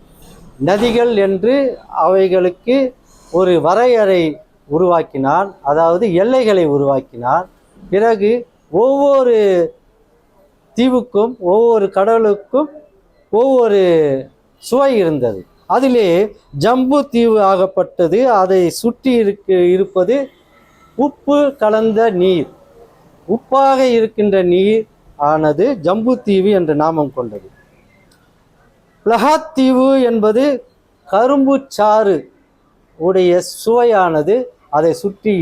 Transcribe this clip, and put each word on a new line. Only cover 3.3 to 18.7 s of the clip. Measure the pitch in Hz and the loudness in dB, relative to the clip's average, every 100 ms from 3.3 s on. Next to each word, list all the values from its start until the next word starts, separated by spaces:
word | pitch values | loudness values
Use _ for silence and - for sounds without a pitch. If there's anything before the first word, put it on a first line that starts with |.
| 170 | -2
ஒரு | 185 170 151 | 2 2 2
வரையறை | 202 254 233 202 185 160 143 - _ - | 2 2 2 2 0 0 -6 -16 _ -6
உருவாக்கினான், | 151 180 170 156 139 135 165 196 190 139 | -2 2 0 -2 -4 -2 0 -2 -8 -4
அதாவது | 151 165 175 220 170 | 0 0 0 0 0
எல்லைகளை | 214 262 220 190 156 | 0 0 0 0 0
உருவாக்கினான். | 143 139 135 135 117 120 160 185 _ _ _ 190 | 0 0 -2 -4 -10 -2 -2 -4 _ _ _ -6
பிறகு | 185 226 220 208 240 240 _ _ 160 | -2 0 0 -2 -2 -6 _ _ -2
ஒவ்வொரு | 254 277 285 269 247 226 202 185 160 - _ _ _ _ _ _ _ _ _ - | 0 0 2 2 2 2 2 0 -2 -8 _ _ _ _ _ _ _ _ _ -4
தீவுக்கும் | 254 247 240 202 202 254 180 | -2 -2 -2 -2 -2 -4 -2
ஒவ்வொரு | 208 233 226 196 190 | 0 2 0 -2 -2
கடலுக்கும் | 202 226 220 202 - 254 302 - - _ _ _ - | 0 0 0 -2 -2 -4 -4 -8 -20 _ _ _ -6
ஒவ்வொரு | 208 269 254 233 202 180 165 147 135 135 _ _ _ | -2 0 2 2 2 2 2 0 -2 -8 _ _ _
சுவை | - 254 277 233 | -4 0 0 0
இருந்தது. | 170 147 120 98 87 _ - | 0 -2 -4 -6 -12 _ -4
அதிலே | 208 262 247 196 170 208 - _ 139 | 0 2 2 2 0 -2 -6 _ -4
ஜம்பு | 185 254 254 285 277 | -2 0 0 0 0
தீவு | 233 233 220 190 | 0 2 2 2
ஆகப்பட்டது, | 190 185 185 170 - 170 196 262 208 | 2 0 -2 -6 -2 -2 0 2 2
அதை | 185 190 170 | 2 2 0